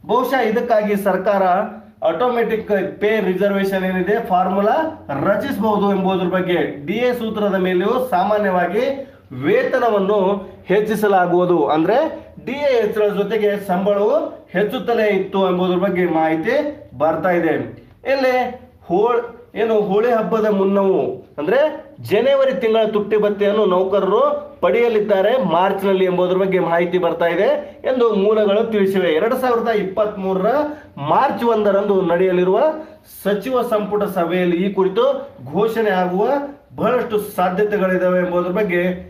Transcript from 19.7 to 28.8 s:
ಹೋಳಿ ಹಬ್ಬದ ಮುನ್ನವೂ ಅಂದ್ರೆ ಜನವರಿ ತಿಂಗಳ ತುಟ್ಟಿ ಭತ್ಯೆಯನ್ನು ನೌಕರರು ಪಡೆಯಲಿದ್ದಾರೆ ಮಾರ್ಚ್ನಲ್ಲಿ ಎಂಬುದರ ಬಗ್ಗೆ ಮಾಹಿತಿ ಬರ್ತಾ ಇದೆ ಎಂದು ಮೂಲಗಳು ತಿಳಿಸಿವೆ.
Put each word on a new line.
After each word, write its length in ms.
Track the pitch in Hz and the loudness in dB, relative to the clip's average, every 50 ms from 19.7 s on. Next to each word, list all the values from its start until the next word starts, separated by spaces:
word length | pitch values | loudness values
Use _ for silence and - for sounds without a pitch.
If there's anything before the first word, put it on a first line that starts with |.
| 220 208 190 180 | 2 0 0 2
ಹೋಳಿ 220 | 190 208 220 247 247 | 0 2 2 2 2
ಹಬ್ಬದ 320 | 226 208 180 233 220 214 214 208 196 | 0 0 0 0 0 2 2 2 2
ಮುನ್ನವೂ 420 | 190 196 196 202 196 190 185 151 131 127 127 - - - - - | 2 2 2 2 2 2 2 0 0 -2 -6 -8 -14 -18 -10 -6
ಅಂದ್ರೆ 180 | 147 160 208 269 302 302 294 - - - - - 120 113 | -2 0 2 2 2 0 -2 -6 -14 -18 -20 -16 -6 -2
ಜನವರಿ 440 | 175 208 240 269 277 269 269 269 254 - 233 | 0 2 2 2 2 4 2 2 0 0 0
ತಿಂಗಳ 200 | 220 220 226 220 208 208 | 2 2 2 2 2 0
ತುಟ್ಟಿ 220 | 208 208 202 220 214 202 | -2 -2 0 0 2 2
ಭತ್ಯೆಯನ್ನು 400 | 208 208 202 202 202 202 214 214 196 180 | 0 0 0 0 0 2 2 2 2 2
ನೌಕರರು 500 | 180 190 190 196 202 190 185 202 226 269 294 285 - - - - - - | 2 2 2 0 0 2 2 2 2 2 2 0 -2 -8 -12 -10 -2 0
ಪಡೆಯಲಿದ್ದಾರೆ 680 | 175 190 233 240 233 220 208 208 - 208 190 190 208 240 262 214 175 160 | 2 2 4 2 2 2 0 2 2 2 2 4 2 2 2 0 2 2
ಮಾರ್ಚ್ನಲ್ಲಿ 500 | 170 185 196 196 196 - 202 196 185 185 185 | 2 2 2 0 0 0 0 2 2 2 2
ಎಂಬುದರ 280 | 180 180 180 175 185 185 196 | 2 0 0 0 2 0 0
ಬಗ್ಗೆ 180 | 190 185 185 170 165 | 0 0 0 0 2
ಮಾಹಿತಿ 280 | 170 170 175 175 175 185 175 | 0 0 0 0 0 0 0
ಬರ್ತಾ 240 | 170 160 - 175 170 175 | 0 0 0 0 0 0
ಇದೆ 140 | 170 202 254 294 - - - - - - - | 2 2 0 0 -2 -4 -10 -16 -8 -4 -2
ಎಂದು 160 | 254 254 233 226 208 196 190 | 0 2 2 2 2 2 2
ಮೂಲಗಳು 400 | 214 220 214 214 202 196 208 233 220 214 | 2 2 2 2 2 2 2 0 0 0
ತಿಳಿಸಿವೆ. 380 | 208 | 0